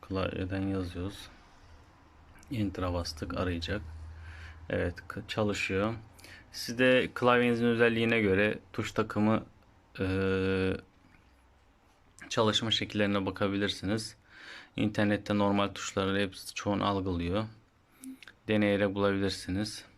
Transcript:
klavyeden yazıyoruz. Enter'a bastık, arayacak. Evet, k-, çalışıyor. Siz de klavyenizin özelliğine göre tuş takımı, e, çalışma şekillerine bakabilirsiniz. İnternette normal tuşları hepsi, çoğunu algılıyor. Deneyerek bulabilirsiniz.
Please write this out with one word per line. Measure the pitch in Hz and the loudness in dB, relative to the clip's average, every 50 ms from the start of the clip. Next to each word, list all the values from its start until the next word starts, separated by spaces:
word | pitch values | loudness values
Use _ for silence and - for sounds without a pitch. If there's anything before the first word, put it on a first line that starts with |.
klavyeden | - - 98 95 95 92 - - 92 92 95 95 95 | -8 -4 -2 -2 -2 -2 -2 -4 -6 -4 -4 -4 -2
yazıyoruz. | 98 98 95 92 87 87 85 87 98 101 - - - - - - - - - - - - - - - - - - - - - - - - - - - - | -2 -2 -4 -4 -6 -6 -8 -8 -8 -8 -12 -16 -18 -20 -20 -20 -20 -20 -20 -20 -20 -20 -20 -20 -20 -20 -20 -20 -20 -20 -20 -20 -20 -20 -20 -14 -8 -4
Enter'a | 113 104 98 95 - 92 90 87 | -2 -2 -2 -2 -2 -2 -2 -2
bastık, | 87 85 - - - - 90 - | -2 -4 -4 -8 -8 -8 -8 -4
arayacak. | - 95 92 87 85 85 - 95 107 - - - - - - - - - - - - - - - - - - | -2 -2 -2 -2 -4 -4 -4 -4 -6 -6 -8 -12 -14 -14 -14 -16 -16 -16 -16 -16 -14 -16 -16 -16 -18 -8 -4
Evet, | - 92 92 90 85 - - - | -2 0 0 -2 -4 -6 -12 -12
k-, | - - 107 - | -10 -10 -8 -6
çalışıyor. | - - 110 104 101 - - - 95 95 101 110 120 113 - - - - - - - - - - - | -2 0 0 2 2 0 -2 0 0 0 0 0 -2 -6 -10 -16 -20 -20 -20 -20 -20 -20 -20 -16 -12
Siz | - - - 120 117 | -10 -8 -8 0 4
de | 127 127 127 127 101 85 - | 6 6 6 6 4 2 -2
klavyenizin | - - 123 123 120 120 120 120 117 117 | 2 4 6 6 6 6 4 2 4 2
özelliğine | 120 117 113 120 117 113 113 113 113 117 117 | 2 4 6 6 6 6 4 2 4 4 4
göre | 110 101 95 95 104 107 - - - - - | 6 6 6 6 4 2 2 -2 -8 -12 -6
tuş | - 110 - - | -6 -6 -4 0
takımı, | - 110 110 - 110 107 107 110 107 - - - - - - - - _ _ _ - | -2 -2 0 0 2 4 4 4 2 0 -6 -18 -20 -20 -20 -20 -20 _ _ _ -4
e, | 92 92 92 95 95 95 95 95 95 95 95 92 92 95 95 - - - _ - _ - - - _ - - _ _ _ _ _ _ _ _ _ _ _ _ _ _ - _ - - - | -2 0 0 2 2 2 2 2 2 2 2 2 2 0 0 -2 -6 -14 _ -20 _ -20 -20 -20 _ -20 -20 _ _ _ _ _ _ _ _ _ _ _ _ _ _ -20 _ -20 -14 -6
çalışma | - - 113 107 104 - - 113 | 0 2 2 4 2 2 0 0
şekillerine | 107 - 107 98 - 104 104 101 101 101 95 | 0 -2 -2 -2 0 0 2 2 2 0 0
bakabilirsiniz. | 98 95 - 107 101 98 101 104 98 - - - 95 104 113 113 - - _ _ _ - - - - - - - - _ | -2 -2 -2 -2 0 0 0 -2 -2 -4 -4 -4 -4 -2 -2 -4 -8 -14 _ _ _ -20 -20 -18 -18 -18 -18 -18 -14 _
İnternette | - 107 104 104 - 107 101 104 101 104 - 104 104 | -2 -2 -2 0 2 2 2 2 0 0 0 2 2
normal | 101 101 101 101 101 98 | 4 4 4 2 2 0
tuşları | 95 - - - - 101 98 95 98 98 | -2 -6 -10 -6 -2 -2 0 0 2 0
hepsi, | 101 95 - - - - - | 0 -2 -4 -10 -16 -12 -10
çoğunu | - - 104 101 98 101 | -6 -2 -2 0 2 2
algılıyor. | 101 101 98 92 95 90 85 85 85 90 104 110 110 - - _ _ _ _ _ _ _ _ - - - - - - - _ _ - | 2 0 0 0 -2 -2 -2 -2 -2 -2 -2 -2 -4 -8 -18 _ _ _ _ _ _ _ _ -16 -16 -16 -16 -18 -20 -20 _ _ 0
Deneyerek | 107 107 104 101 101 98 104 101 95 | 2 2 4 4 4 4 2 0 0
bulabilirsiniz. | 98 101 101 98 98 98 98 95 - - - 90 95 87 - - - - - - | 2 2 2 2 2 0 0 -2 -4 -6 -4 -2 -2 -2 -4 -6 -12 -14 -18 -20